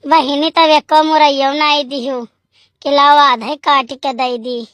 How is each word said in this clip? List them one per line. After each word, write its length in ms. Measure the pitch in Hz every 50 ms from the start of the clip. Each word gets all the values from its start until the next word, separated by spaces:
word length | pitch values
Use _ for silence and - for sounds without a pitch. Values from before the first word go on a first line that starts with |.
| _
बहिनी, 460 | 285 302 320 277 262 285 285 302 320
तब 200 | - 339 330 311
एको 320 | 311 302 294 _ 302 311 311
मुरैयो 480 | 311 311 311 302 294 277 269 269 269 277
नहीं 300 | 302 302 302 294 294 294
दिहु 400 | 247 277 277 233 269 269 247 240 220 _ _ _ _ _ _ _ _ _ _
कि 80 | - 285
लाओ 280 | 277 285 277 285 294
आधे 380 | 294 285 277 254 233 226 220 302
काट 380 | 285 - 302 294 269 262 233 277
के 200 | 262 - 277 262
दे 240 | 233 254 254 247
दी। 300 | 240 220 254 247 240 233 -